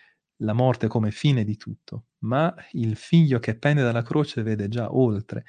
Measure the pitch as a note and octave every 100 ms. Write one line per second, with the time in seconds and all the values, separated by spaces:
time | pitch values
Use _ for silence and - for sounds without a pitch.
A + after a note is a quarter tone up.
0 | _ _ _ - A2 A2 B2+ A#2+ G#2+ A#2+
1 | G#2+ - D3+ B2+ G#2 G#2+ - A2 - A#2
2 | - _ A2 C3 E3 - - - A2+ G#2
3 | - E3+ D#3 A#2+ - A2+ D3 D3 B2 A#2
4 | A2+ D3+ D3 - A2 G#2+ G2+ A#2 A2 C3
5 | B2 G2+ - A#2